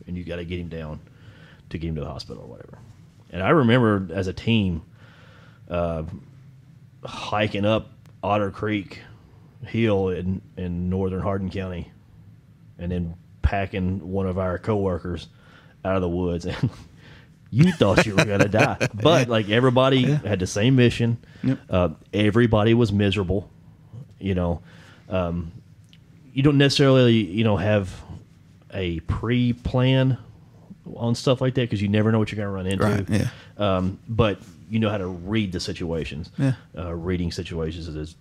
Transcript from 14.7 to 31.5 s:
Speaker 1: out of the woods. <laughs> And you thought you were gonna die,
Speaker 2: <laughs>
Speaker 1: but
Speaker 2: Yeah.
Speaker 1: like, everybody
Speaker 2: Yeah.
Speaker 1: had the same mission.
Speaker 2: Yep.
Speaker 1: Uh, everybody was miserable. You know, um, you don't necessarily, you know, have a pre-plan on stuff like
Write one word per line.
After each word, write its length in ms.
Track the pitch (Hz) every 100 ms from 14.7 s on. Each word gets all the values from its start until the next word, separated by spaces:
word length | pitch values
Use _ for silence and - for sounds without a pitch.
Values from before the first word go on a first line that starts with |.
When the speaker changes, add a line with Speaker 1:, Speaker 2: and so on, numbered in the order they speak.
| 104 95 87 90 82 - - - - - -
Speaker 1:
out 120 | 95
of 60 | 95
the 80 | 90
woods. 360 | 87 87 85 85
<laughs> 40 | - - - - - - - - _ -
And 160 | 113
you 60 | 180
thought 340 | - 101 -
you 80 | 117
were 120 | 95
gonna 240 | 107 101 101
die, 260 | 107 127 98 107
Speaker 2:
<laughs> 40 |
Speaker 1:
but 340 | 101 147 165 123
Speaker 2:
Yeah. 40 |
Speaker 1:
like, 180 | 113 101
everybody 500 | 113 131 123 135 131
Speaker 2:
Yeah. 180 | 131 151
Speaker 1:
had 220 | - 98
the 80 | 92
same 280 | 101 120
mission. 420 | 135 120 - 117 117 - -
Speaker 2:
Yep. 160 | 127 135 -
Speaker 1:
Uh, 200 | 95 87 - -
everybody 600 | 101 107 110 120 110 110
was 180 | 113 110
miserable. 580 | 101 101 101 90 98 - - - - - - - -
You 160 | 98
know, 260 | 90 87 82 - - - - -
um, 460 | 92 87 85 85 - - - - - - - -
you 100 | 135
don't 140 | 143 139
necessarily, 580 | 143 139 135 131 120
you 300 | 113 90 101
know, 100 | 113
have 340 | 98 104 104 92 - - - - - - - -
a 260 | 98 92 82
pre-plan 1160 | - - 110 123 123 117 - 127 127 131 131 123 - - - - - - -
on 200 | - 117
stuff 260 | 117 143 123
like 120 | 127